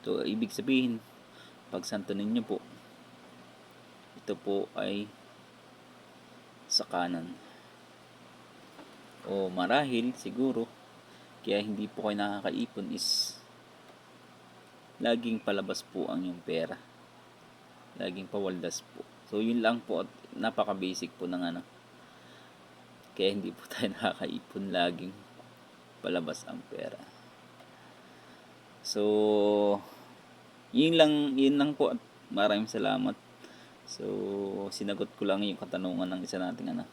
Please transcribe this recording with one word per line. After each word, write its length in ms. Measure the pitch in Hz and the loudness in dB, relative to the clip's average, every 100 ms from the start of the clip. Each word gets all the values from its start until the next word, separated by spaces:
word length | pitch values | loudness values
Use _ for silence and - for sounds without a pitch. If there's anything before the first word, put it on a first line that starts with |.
| - | -2
So, 160 | 95 | -2
ibig 320 | 64 107 110 | 0 0 -2
sabihin, 480 | - 127 131 127 113 - - - - - - - | -2 2 2 2 -2 -8 -20 -20 -20 -20 -20 -8
pag 80 | 95 | -8
Santo 320 | - 107 92 | -4 -6 -4
Niño 320 | 98 104 117 113 | -2 0 0 0
po, 160 | 98 - - - - - - - - - - - - - - - | -6 -6 -20 -20 -20 -20 -20 -20 -20 -20 -20 -20 -20 -20 -20 -20
ito 240 | - - 95 | -12 -6 -6
po 320 | - 98 92 - | -2 -2 -2 -4
ay 320 | 104 101 107 - - - - - - - - - - - - - - - - | -4 -4 -6 -14 -20 -20 -20 -20 -20 -20 -20 -20 -20 -20 -20 -20 -20 -20 0
sa 160 | - - | 0 2
kanan. 480 | 90 87 85 85 87 - - - - - - - - - - - - - - - - - - - | 0 0 -2 -6 -12 -16 -20 -20 -20 -20 -20 -20 -20 -20 -20 -20 -20 -20 -20 -20 -20 -20 -16 -4
O 240 | 98 95 | -2 0
marahil, 640 | 92 90 131 139 117 120 | 0 2 2 4 0 0
siguro, 560 | - - 113 131 117 117 - - - - - - - | -4 -8 0 0 0 -4 -10 -20 -20 -20 -20 -20 -12
kaya 240 | - 101 107 | -2 0 0
hindi 240 | 101 104 | -4 -6
po 160 | - 107 | -2 -2
kayo 80 | |
nakakaipon 800 | 104 101 101 98 - 240 - 87 | 0 -2 -2 -2 -2 -4 -6 -6
is 400 | - - - - - - - - - - - - - - - - - - - - - | -4 0 0 -2 -8 -20 -20 -20 -20 -20 -20 -20 -20 -20 -20 -20 -20 -20 -20 -20 -2
laging 400 | 117 117 117 113 | 2 2 0 -2
palabas 400 | - 101 95 95 | 0 -2 -2 -6
po 240 | - 95 - | -6 -4 -2
ang 160 | 85 | -2
iyong 220 | 92 87 - | -4 -6 -4
pera. 320 | 80 82 - - - - - - - - - - - - | -2 -2 -6 -14 -20 -20 -20 -20 -20 -20 -20 -20 -20 -20
Laging 320 | - 95 92 95 | -8 -8 -6 -6
pawaldas 560 | 101 95 92 85 - | -2 -2 -2 -6 -8
po. 240 | - - - - - | -12 -18 -18 -18 -4
So, 80 | 104 | 0
yun 240 | 113 120 | 2 4
lang 160 | 110 117 - | 4 2 -2
po 160 | 87 | -4
at 80 | 98 - - | -4 -12 -16
napaka-basic 800 | - 110 - 104 98 92 90 87 | -4 -2 0 0 0 -2 -4 -8
po 160 | - 90 | -8 -6
ng 120 | 87 | -4
ano. 200 | 85 85 - - - - - - - - - - - - - - - | -4 -6 -12 -20 -20 -20 -20 -20 -20 -20 -20 -20 -20 -20 -20 -20 -16
Kaya 240 | - 98 101 | 0 2 2
hindi 160 | 90 | -6
po 80 | - - | -8 -12
<laughs> 40 | |
tayo 240 | - 110 | -4 -4
nakakaipon, 800 | - 107 - - - - 98 98 | 0 -2 -2 -6 -6 -8 -8 -2
laging 400 | 90 87 87 90 - - - - - - - - - | 2 2 0 -10 -12 -20 -20 -20 -20 -20 -20 -20 -8
palabas 400 | 92 87 78 - | -2 -2 -2 -8
ang 140 | - - - | -10 -14 -10
pera. 320 | - - - - - - - - - - - - - - - - - - - - - | -8 -8 -10 -16 -20 -20 -20 -20 -20 -20 -20 -20 -20 -20 -20 -20 -20 -20 -20 -20 -12
So, 960 | - 107 104 104 107 104 104 104 104 101 - - - - - - - - - | -4 2 4 6 6 6 6 6 6 2 -2 -20 -20 -20 -20 -20 -20 -20 0
yun 240 | 120 156 165 | 4 6 8
lang, 400 | 156 151 147 135 | 8 6 2 6
yun 160 | 135 | 6
lang 240 | 143 147 143 | 6 2 4
po 160 | 143 | 2
at 60 | - - - - | 2 -8 -20 -6
maraming 320 | 95 104 104 110 | 2 4 4 0
salamat. 480 | 110 104 104 104 104 - - - - - - - | 0 0 2 0 -4 -14 -20 -20 -20 -20 -20 -16
So, 180 | - 101 101 98 98 98 98 98 | -8 -4 -2 -2 -2 -4 -4 -6
sinagot 400 | - 101 101 101 | -6 -4 -4 -6
ko 160 | - 101 | -2 0
lang 160 | 98 104 | 2 0
yung 140 | 90 | -4
katanungan 500 | 92 92 92 87 92 | -6 -4 -2 -2 -2
ng 100 | 92 90 | -4 -6
isa 160 | 95 | -4
nating 320 | 90 82 87 | -4 -4 -6
ano 100 | 85 92 | -6 -8